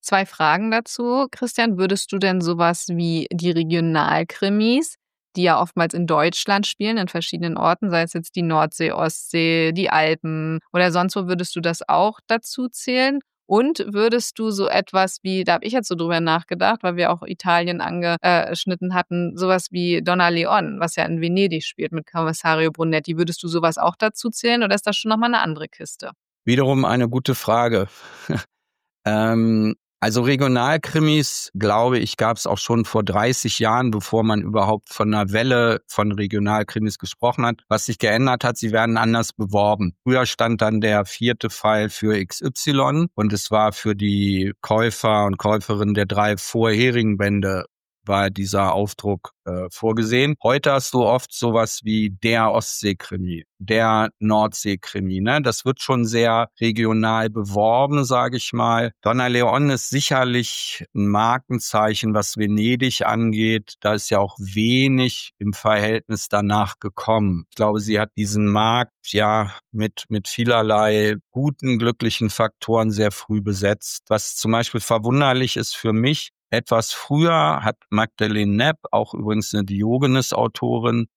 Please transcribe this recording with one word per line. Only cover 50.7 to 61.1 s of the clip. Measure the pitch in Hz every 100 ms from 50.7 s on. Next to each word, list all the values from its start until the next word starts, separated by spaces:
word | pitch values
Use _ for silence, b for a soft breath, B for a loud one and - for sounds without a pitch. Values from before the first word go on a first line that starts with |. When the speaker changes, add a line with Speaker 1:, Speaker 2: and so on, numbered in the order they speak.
Speaker 2:
hast | 139 -
du | 127
oft | 113 123 -
sowas | - 120 113 110 -
wie | 110 107 107
der | 95 117 113 110
Ostseekrimi, | 110 - - 104 92 - 95 92 85 - _
der | 98 110 113 110 110 _
Nordseekrimi, | 107 107 107 - 107 98 - 98 95 92
ne? | 104 147
Das | 131 113
wird | 127 127
schon | - 131
sehr | 117 117 117 113 117 _
regional | 117 110 113 110 110 113 110
beworben, | 107 101 101 110 120 139 147
sag | 127 123 123
ich | 123 -
mal. | 117 117 117 117 -
Donna | 104 123 127
Leon | 120 120 120 147
ist | 131 -
sicherlich | 135 - 135 127 123 117 - - - -
ein | -
Markenzeichen, | 101